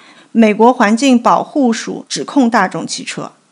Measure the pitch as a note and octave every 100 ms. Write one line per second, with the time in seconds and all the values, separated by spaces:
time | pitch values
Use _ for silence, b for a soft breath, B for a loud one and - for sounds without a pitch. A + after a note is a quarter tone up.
0 | B B B A3 A3 G3+ A#3 B3+ G#3 A3+
1 | C#4 A#3+ A3 F3+ - D4+ B3 A3 - -
2 | - - - C#4+ A#3+ A3+ F#3 E3 - -
3 | - - - _ _